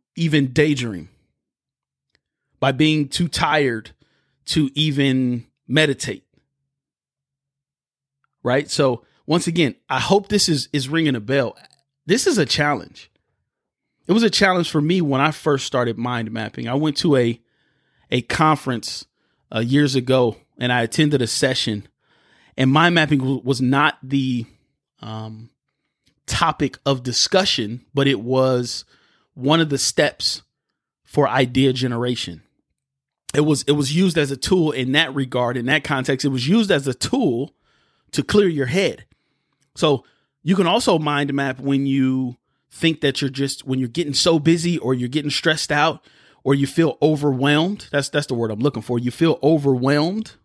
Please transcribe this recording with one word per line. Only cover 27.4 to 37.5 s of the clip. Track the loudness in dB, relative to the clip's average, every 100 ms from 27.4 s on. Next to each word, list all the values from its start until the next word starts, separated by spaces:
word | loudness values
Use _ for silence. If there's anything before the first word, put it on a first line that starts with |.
| 2 -2 -4 -8 -6
but | 0 0
it | 0
was | -2 0 2 0 -2 -10 -14 _ _ _ _
one | -6 2 2
of | 2
the | 0
steps | -2 2 2 0 -6 -6 _ _ _ _ _ _
for | _ 0 0
idea | 2 0 2 0
generation. | 0 -4 -2 -4 -4 -8 -14 _ _ _ _ _ _ _ _ -4
It | 0
was, | 2 0
it | 0
was | 0 0 2
used | 2 2
as | -2
a | -4
tool | 0 2 2
in | -2 0
that | 0 0
regard, | -2 -4 -2 -2 -2
in | 0
that | -2
context. | 0 -4 -2 -2 -2
It |
was | -2 2
used | 2 2
as | 0 0
a |
tool | -4 -2 0 0 0 -6